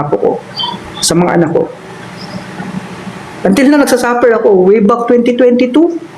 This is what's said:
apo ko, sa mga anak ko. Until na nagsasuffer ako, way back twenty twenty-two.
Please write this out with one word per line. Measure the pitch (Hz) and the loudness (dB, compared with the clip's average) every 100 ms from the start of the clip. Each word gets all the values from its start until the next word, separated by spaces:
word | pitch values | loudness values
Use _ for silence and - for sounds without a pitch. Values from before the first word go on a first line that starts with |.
| 147 | 0
apo | - | 0
ko, | - - - - - - - - | 0 -2 -8 -10 -8 -8 -12 -6
sa | - 170 | -2 0
mga | 175 175 | 2 2
anak | 160 165 | 0 0
ko. | - - - - - - - - - - - - - - - - - - - | -4 -8 -18 -18 -18 -16 -14 -14 -14 -14 -10 -10 -12 -14 -14 -14 -16 -6 0
Until | 190 269 | 2 4
na | 294 | 4
nagsasuffer | 254 247 240 240 240 220 | 4 2 0 0 2 2
ako, | 220 190 180 | 4 4 4
way | 214 | 4
back | 208 240 - | 4 0 2
twenty | 240 240 240 | 2 2 4
twenty-two. | 254 240 247 285 339 - - | 4 4 2 2 2 0 -10